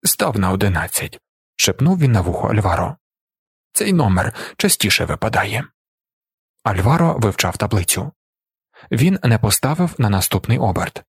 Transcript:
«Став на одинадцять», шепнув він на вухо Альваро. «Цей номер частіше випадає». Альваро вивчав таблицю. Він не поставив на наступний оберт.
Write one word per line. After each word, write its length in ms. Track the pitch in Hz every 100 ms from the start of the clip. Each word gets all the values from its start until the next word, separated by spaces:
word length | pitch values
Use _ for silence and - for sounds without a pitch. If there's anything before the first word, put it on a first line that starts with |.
«Став 360 | - - 196 107
на 120 | 92
одинадцять», 680 | 95 101 85 82 - - - _ _ _ -
шепнув 440 | - 92 143 190
він 120 | 143
на 100 | 113
вухо 260 | 87 87 -
Альваро. 500 | 107 95 80 78 - _ _ _ _ _ _ _
«Цей 200 | - 208
номер 400 | 180 120 92 95 - - -
частіше 480 | 202 - 104 - -
випадає». 600 | 73 110 - 104 110 139 _ _ _ _ _ _ _ _ _
Альваро 520 | 113 95 95 160 170 -
вивчав 400 | 110 - 92 -
таблицю. 540 | 104 104 87 - 127 - _ _ _ _ _ _ -
Він 280 | 113 151 190
не 140 | 131 113
поставив 580 | 107 - 131 156 175 -
на 120 | 110
наступний 500 | 98 - 95 - -
оберт. 440 | - - - - -